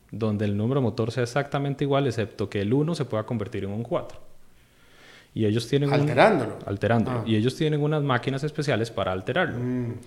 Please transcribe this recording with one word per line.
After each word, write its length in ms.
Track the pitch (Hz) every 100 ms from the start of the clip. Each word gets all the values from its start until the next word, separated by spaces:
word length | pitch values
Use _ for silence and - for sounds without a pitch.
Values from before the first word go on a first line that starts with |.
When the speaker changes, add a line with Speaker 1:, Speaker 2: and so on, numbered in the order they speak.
| -
Speaker 1:
donde 340 | 104 110 101 104
el 120 | 101
número 240 | 113 139
de 20 |
motor 280 | 117 117 110
sea 120 | 131
exactamente 640 | 120 143 139 143 143 131 139
igual, 200 | 139 139
excepto 440 | 113 104 - 101
que 120 | 104
el 120 | 101
uno 200 | 135 151
se 120 | 170 127
pueda 180 | 110
convertir 400 | 107 117 101 101
en 80 | 98
un 120 | 104
cuatro. 360 | 117 170 - - - - - - - _ - - - - - -
Y 100 | 107
ellos 220 | 113 -
tienen 220 | 143 143
un 60 | 139
Speaker 2:
Alterándolo. 640 | 147 151 202 170 107 - -
Speaker 1:
Alterándolo. 520 | 101 104 117 101 123
Speaker 2:
Ah. 20 | 107
Speaker 1:
Y 100 | 107
ellos 200 | 123 -
tienen 260 | 156 147
unas 220 | 147 156
máquinas 400 | 143 120 143 131
especiales 480 | 151 - 143 110 113
para 200 | - 92
alterarlo. 460 | 92 127 131 165 120
Speaker 2:
Mm. 360 | 123 127 117 104